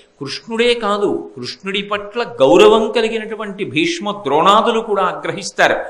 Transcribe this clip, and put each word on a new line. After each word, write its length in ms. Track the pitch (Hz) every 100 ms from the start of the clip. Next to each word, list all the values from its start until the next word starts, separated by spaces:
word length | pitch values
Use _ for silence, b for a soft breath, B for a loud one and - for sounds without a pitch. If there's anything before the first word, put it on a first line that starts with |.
| B _
కృష్ణుడే 540 | 135 - - 220 240
కాదు, 580 | 240 208 208 196 - - 131
కృష్ణుడి 460 | 123 - 190 202
పట్ల 420 | 202 202 - 240
గౌరవం 680 | 233 - 135 185 214 226 226
కలిగినటువంటి 760 | 240 226 220 214 214 208 196 147
భీష్మ 460 | 127 170 - 202
ద్రోణాదులు 680 | 202 135 143 185 214 233 226
కూడా 240 | 226 196
ఆగ్రహిస్తారు. 720 | 180 - 170 165 185 - 156 - B